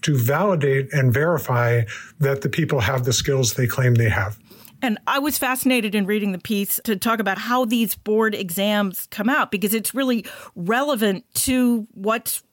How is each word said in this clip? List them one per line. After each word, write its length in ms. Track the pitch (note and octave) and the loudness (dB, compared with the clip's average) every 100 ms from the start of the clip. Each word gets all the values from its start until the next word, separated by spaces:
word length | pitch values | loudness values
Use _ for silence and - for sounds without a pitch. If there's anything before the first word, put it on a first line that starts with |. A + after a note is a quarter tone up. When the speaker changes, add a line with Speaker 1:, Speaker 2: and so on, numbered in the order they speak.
Speaker 1:
to 140 | - C#3+ | 0 0
validate 760 | A#2+ D3 G3+ F3+ C#3+ C3+ C3+ | 2 2 2 2 2 0 0
and 200 | D3+ C3 | 2 2
verify 680 | A#2+ D#3 E3 - B2 A#2+ A#2+ A2 - - - | 2 2 0 0 0 2 2 0 -6 -16 -2
that 220 | C#3 C#3 | 0 0
the 80 | A#2+ | -2
people 300 | G#2+ C#3 C#3+ | -2 0 0
have 240 | G#2 C3+ | 0 0
the 100 | B2 | 0
skills 420 | A#2+ - C3+ B2 - | -2 0 0 0 0
they 120 | B2 | -2
claim 280 | - B2+ A#2 | 2 2 4
they 140 | A2+ | 4
have. 280 | F#2+ G2+ - _ - - - | 0 -2 -8 _ -20 -20 -6
Speaker 2:
And 140 | C4 G#3 - | -4 -2 -2
I 140 | C4+ | 0
was 180 | D4 - | 0 -2
fascinated 560 | C4 B3+ C4 B3+ G#3+ | -2 0 2 2 2
in 140 | G#3 F#3+ | 0 0
reading 240 | G#3+ G#3 | 0 0
the 80 | F3+ | -4
piece 400 | - G#3 G3+ - - | -2 -2 -2 -4 -2
to 100 | G3+ | -2
talk 240 | A#3 A3+ | 0 0
about 180 | G3 F#3+ | -2 -4
how 280 | A3 B3 B3+ | 0 0 2
these 280 | A#3 A3+ | 2 0
board 400 | - - G#3+ A3 | -2 0 2 2
exams 760 | G#3 F#3 E3+ G3+ G#3 G3 F3+ - | 0 -6 -2 0 2 0 -4 -12
come 180 | - G#3+ | -4 0
out, 220 | C#4 A3 | 0 0
because 240 | G#3 G3 A3 | 0 0 -2
it's 180 | G3+ | -2
really 320 | A#3+ C4+ A#3+ - - - - | -2 0 0 -2 -16 -18 -10
relevant 680 | E3+ A#3 C#4+ C4 G#3+ F#3+ - - | -2 0 0 0 0 0 -4 -4
to 520 | - B3+ B3 A#3+ G#3+ | 0 2 2 2 -2
what's 500 | - G3 A3+ - - _ | -6 -4 -2 -4 -10 _